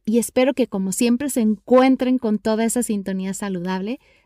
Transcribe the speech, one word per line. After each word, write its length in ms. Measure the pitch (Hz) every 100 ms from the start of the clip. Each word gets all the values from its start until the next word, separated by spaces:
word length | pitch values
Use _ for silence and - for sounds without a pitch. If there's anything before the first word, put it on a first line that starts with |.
| -
y 140 | 233
espero 340 | 220 247 262
que, 140 | 262 233
como 240 | 196 190
siempre, 400 | - 240 240 285
se 100 | 247
encuentren 760 | 214 214 - 254 262 254 254 254
con 180 | 220 214
toda 260 | 220 220
esa 200 | 226 247
sintonía 500 | 233 208 190 190 190
saludable 680 | 190 202 180 180 185 202 269 _ _